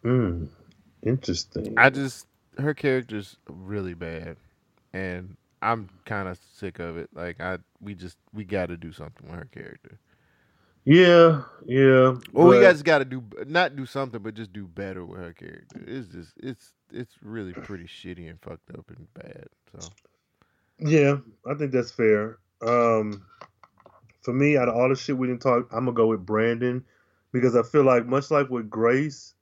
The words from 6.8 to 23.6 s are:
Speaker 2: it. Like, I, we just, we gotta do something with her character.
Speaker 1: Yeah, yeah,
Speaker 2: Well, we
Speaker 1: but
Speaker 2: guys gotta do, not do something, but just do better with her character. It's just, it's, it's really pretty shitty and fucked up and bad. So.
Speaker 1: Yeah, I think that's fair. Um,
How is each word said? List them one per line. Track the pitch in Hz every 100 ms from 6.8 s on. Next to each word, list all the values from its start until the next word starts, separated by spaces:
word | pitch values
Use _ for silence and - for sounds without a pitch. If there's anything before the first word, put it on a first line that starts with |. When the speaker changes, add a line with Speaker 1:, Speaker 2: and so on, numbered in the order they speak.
| 85 82
Speaker 2:
it. | - -
Like, | 87 85
I, | 90 92 _ _
we | 101 98
just, | 90 - _
we | 104
gotta | 98 98 87 87
do | 85
something | - 76 _ -
with | 85
her | -
character. | - - - - - _ _ _ _ _ _ _ _
Speaker 1:
Yeah, | - 165 180 175 170 156 - - -
yeah, | 127 135 131 131 127 -
Speaker 2:
Well, | - 175
we | 190
Speaker 1:
but |
Speaker 2:
guys | 185 160
gotta | 143 156 135
do, | 127 113 - 123
not | 165 175 139
do | 131
something, | 139 135 113
but | 101 107
just | 110
do | 95 95
better | 85 98 95
with | 87 92
her | 87
character. | 85 80 80 _ - -
It's | 131 107
just, | 87 82 _
it's, | 127 123 _ _ _
it's | - 123 _
really | 107 110 95
pretty | 87 - 98 85
shitty | - 90 90 82
and | 82
fucked | - 85 _ -
up | - -
and | - -
bad. | - - - _ _
So. | - 85 _ _ _ _ _ _ _ _ _
Speaker 1:
Yeah, | 151 156 143 143 117 _ -
I | 147
think | 147
that's | 127 117
fair. | - 110 104 107 113 _ _
Um, | 113 120 117 113 107 101 95 _ - _